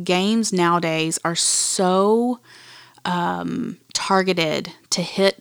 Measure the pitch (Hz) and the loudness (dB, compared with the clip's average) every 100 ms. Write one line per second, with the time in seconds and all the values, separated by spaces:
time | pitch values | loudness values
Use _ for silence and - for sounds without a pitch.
0 | 175 180 196 226 214 180 170 175 170 160 | -2 0 2 0 0 0 2 2 0 -2
1 | 160 156 165 170 - - - - 185 185 | -2 -2 -4 -2 0 0 -2 0 2 2
2 | 202 226 240 247 - - - - - - | 4 2 2 -4 -8 -20 -20 -20 -20 -10
3 | - 180 175 175 170 170 - - _ - | -4 -2 -2 -4 -6 -6 -8 -10 _ -8
4 | - 190 190 180 160 147 165 - _ - | 0 2 2 0 0 -2 -6 -14 _ -6
5 | 170 - 196 - | -4 2 2 2